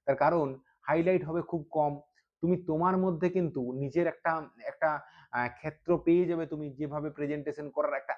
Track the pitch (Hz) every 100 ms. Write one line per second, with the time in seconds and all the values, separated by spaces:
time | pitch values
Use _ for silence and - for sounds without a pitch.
0 | - 139 147 170 139 135 _ _ - 156
1 | 175 185 147 170 165 170 147 156 147 -
2 | - _ _ _ 170 180 180 156 180 185
3 | 185 160 180 180 165 135 123 131 139 156
4 | 165 - 170 160 139 - 127 - 160 147
5 | - - - 123 123 - 156 - - 170
6 | 170 175 175 165 156 156 147 131 147 147
7 | 151 147 147 147 143 147 147 151 147 135
8 | -